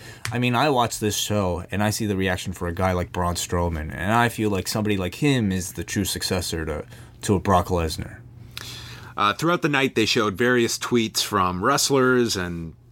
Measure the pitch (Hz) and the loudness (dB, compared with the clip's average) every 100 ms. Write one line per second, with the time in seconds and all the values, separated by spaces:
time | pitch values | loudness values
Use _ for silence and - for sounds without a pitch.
0 | - - - 120 123 120 147 127 117 - | -14 -10 -6 0 2 2 2 2 0 0
1 | 107 - - 104 92 87 90 98 104 101 | -2 0 0 0 0 -2 -4 -2 0 0
2 | 107 95 95 90 - 90 87 85 92 90 | 0 0 0 0 -4 -6 -4 0 0 0
3 | 85 90 87 85 - 90 87 80 78 67 | -2 -2 -2 -2 -2 0 0 -2 -6 -4
4 | 90 117 120 117 107 95 - 110 107 101 | 0 2 2 0 0 0 -2 -2 0 0
5 | 90 - 147 131 104 92 87 - - 107 | -2 0 2 2 2 0 -4 -8 -4 -2
6 | 92 87 - 95 - 82 78 76 - - | -2 -2 -2 -2 -2 -4 -4 -6 -8 -16
7 | - - - 95 - 90 87 87 80 - | -20 -6 0 2 4 4 4 0 0 -4
8 | - - - - - - - - - - | -10 -12 -20 -20 -16 -14 -12 -14 -14 -16
9 | - - 101 101 160 175 160 143 135 - | -10 0 0 2 0 2 2 2 2 2
10 | - 123 107 90 120 123 113 - - 120 | 2 2 0 2 2 4 2 -2 0 0
11 | 110 - - 101 90 90 113 143 - 139 | 2 -2 0 2 2 2 2 2 2 4
12 | 127 127 117 95 87 85 82 - - | 4 4 2 0 -4 -6 -8 -12 -6